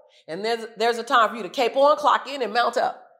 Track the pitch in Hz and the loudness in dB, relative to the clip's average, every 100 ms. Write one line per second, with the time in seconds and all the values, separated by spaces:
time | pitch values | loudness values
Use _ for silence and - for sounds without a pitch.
0 | - _ - 165 214 233 226 190 233 226 | -20 _ -12 -6 -4 -4 -6 -2 -2 -2
1 | 226 262 214 226 180 269 233 269 285 302 | 0 2 2 0 -8 -2 0 4 4 4
2 | 285 214 254 277 220 226 240 - - - | 2 0 -2 -6 -4 -2 -2 0 -2 -4
3 | - _ | -16 _